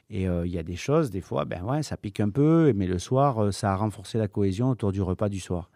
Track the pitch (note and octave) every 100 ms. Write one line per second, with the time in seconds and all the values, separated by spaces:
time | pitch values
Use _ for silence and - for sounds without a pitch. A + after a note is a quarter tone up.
0 | - G2+ F#2+ F2 F2 F2 E2 F2 - D#3
1 | C#3+ G2 - C3 C3 - F#2+ D3 D3 -
2 | G#2+ - G#2 C3+ D3 E3 D#3 G2+ F2+ F2+
3 | - C3 C#3+ A2+ G#2 F#2+ G2+ F#2+ A2 G#2
4 | G2 A2+ G#2+ - G2 F#2 B2+ A#2 G2+ F#2+
5 | F#2 F2+ G#2 G2 - F2 E2